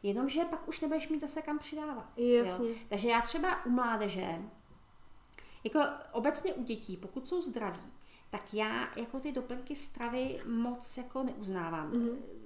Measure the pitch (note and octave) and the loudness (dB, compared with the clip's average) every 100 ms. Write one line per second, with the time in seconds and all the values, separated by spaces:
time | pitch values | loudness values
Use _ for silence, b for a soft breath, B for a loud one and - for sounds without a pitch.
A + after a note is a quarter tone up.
0 | G3+ G#3 C4+ C#4+ E4+ E4 - D#4+ D#4 D#4 | 2 2 2 2 2 0 -4 -2 2 0
1 | D#4 D#4 D4+ D#4 D4+ D4+ - D#4 D4+ B3 | 2 -2 0 -4 -2 -4 -2 -6 -4 -6
2 | G#3+ - A#3+ A#3+ F#3+ F3+ A#3 A3+ - G3+ | -8 2 8 8 8 2 0 -2 -4 0
3 | A#3 A#3 A#3 A#3 F#4 - B3 B3 A#3+ A3 | 6 6 4 2 2 2 4 4 4 2
4 | G#3 F3+ F#3 E3 G#3 - - - - - | 0 0 -2 -2 -6 -12 -20 -20 -20 -20
5 | - - - - B B A3 D4+ C#4+ - | -20 -20 -20 -20 B B 2 4 4 0
6 | - A#3+ B3+ D4 F#4+ - A#3+ A3+ - F#3 | -4 0 2 2 -2 -2 -2 -4 -4 -8
7 | G3 - - F4+ D#4+ A3+ G#3 E3+ - - | -8 -8 -2 -2 -2 -2 -2 -4 -12 -18
8 | B B B G3+ - G#3 G#3+ A3+ - - | B B B -10 -4 -2 0 0 -2 -4
9 | A#3 C4+ C#4+ C4 B3 B3 B3+ C#4+ - - | -6 -4 -2 -4 -4 -6 -6 -6 -6 -4
10 | A#3+ B3+ C4 C4 - A#3 A#3+ A#3+ - - | -2 0 0 -2 -2 0 0 -2 -6 -6
11 | B3 C4 C4 - G3+ F#3 E3 E3 D3+ A#3+ | -4 -2 -2 -2 -2 0 0 -2 0 2
12 | A#3 B3+ - - | 2 0 -8 -12